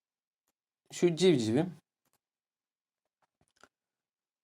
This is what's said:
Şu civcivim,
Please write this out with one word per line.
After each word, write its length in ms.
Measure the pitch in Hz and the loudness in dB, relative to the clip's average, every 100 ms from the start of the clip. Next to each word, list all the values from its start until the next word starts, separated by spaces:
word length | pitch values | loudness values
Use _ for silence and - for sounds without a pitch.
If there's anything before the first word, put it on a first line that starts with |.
| _ _ _ _ _ _ _ _ _ | _ _ _ _ _ _ _ _ _
Şu 240 | - 175 160 | -2 -2 2
civcivim, 600 | 185 143 110 120 180 - _ _ _ _ _ _ _ _ _ _ _ _ _ _ _ _ _ _ - _ _ _ _ _ _ _ | 2 2 0 -2 -2 -8 _ _ _ _ _ _ _ _ _ _ _ _ _ _ _ _ _ _ -20 _ _ _ _ _ _ _